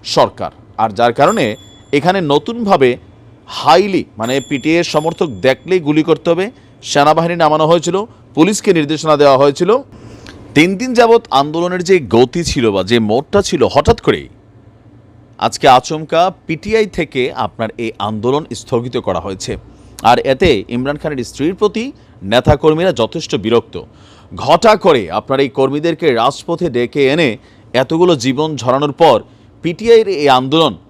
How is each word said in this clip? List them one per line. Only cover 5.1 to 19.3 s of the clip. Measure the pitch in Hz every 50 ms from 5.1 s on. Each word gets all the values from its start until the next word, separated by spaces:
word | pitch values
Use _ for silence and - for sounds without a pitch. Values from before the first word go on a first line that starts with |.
| 170 - 196
দেখলেই | 160 117 92 87 131 131 - - 160 185 185
গুলি | 156 139 151 156 156
করতে | 156 160 - - -
হবে, | 127 170 190 214 - - _ - - _ -
সেনাবাহিনী | - - 147 143 151 156 160 165 170 175
নামানো | 170 165 151 151 156 156
হয়েছিল, | 151 170 175 151 - 180 190 214 233 - _ - - -
পুলিশকে | 139 160 185 214 208 - 214 190
নির্দেশনা | 165 151 143 156 147 - 160 151
দেওয়া | 139 147 143 135 131
হয়েছিল। | 139 143 143 - 180 180 220 269 277 - - - - - - - - - - - - - -
তিন | 131 156 180 196
দিন | 185 240 262 247
যাবৎ | 226 240 226 226 233 226 -
আন্দোলনের | - 135 139 151 151 165 170 180 180 180 175
যে | 170 190 180 139 98
গতি | 101 113 123 123 - 175 170
ছিল | - - 143 120 110
বা | 98 95 92
যে | 92 120 120
মোড়টা | 113 104 107 123 - _ - 202 -
ছিল, | - - 156 120 101 -
হঠাৎ | 143 151 - 156 -
করেই | - - 123 80 69 65 - _ _ _ _ - _ - _ _ _ - _ - _ _ _ - - _ _ _
আজকে | - 113 - - - 143
আচমকা | 127 127 - - 165 156 160 143 - 160 175 190 185 - _
পিটিআই | - 165 156 - 208 220 220 220
থেকে | 202 - - 165 - - 135 123 135 -
আপনার | - 120 104 _ - 113 110 - -
এই | 117 113 110 _
আন্দোলন | 101 104 110 107 104 120 135 147 160 - 120
স্থগিত | - - - - 117 117 123 120
করা | 127 104 - 92 82
হয়েছে। | 87 104